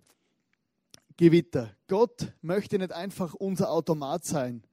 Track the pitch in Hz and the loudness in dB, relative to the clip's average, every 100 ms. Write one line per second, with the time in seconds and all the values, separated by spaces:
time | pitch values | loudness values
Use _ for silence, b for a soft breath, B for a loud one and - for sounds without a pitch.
0 | _ _ _ _ _ _ _ _ _ - | _ _ _ _ _ _ _ _ _ -20
1 | _ - 170 170 - 139 110 - - 190 | _ 6 8 8 2 -6 -6 -12 -4 0
2 | 240 - - - 160 196 - 208 180 170 | 0 -2 -12 -10 -4 -4 -2 -4 -4 -8
3 | 190 - 180 - 196 185 196 160 160 156 | -10 -8 -8 -6 -6 -4 -2 -2 -2 -4
4 | 139 175 - 156 123 120 _ | -4 -8 -4 -4 -4 -8 _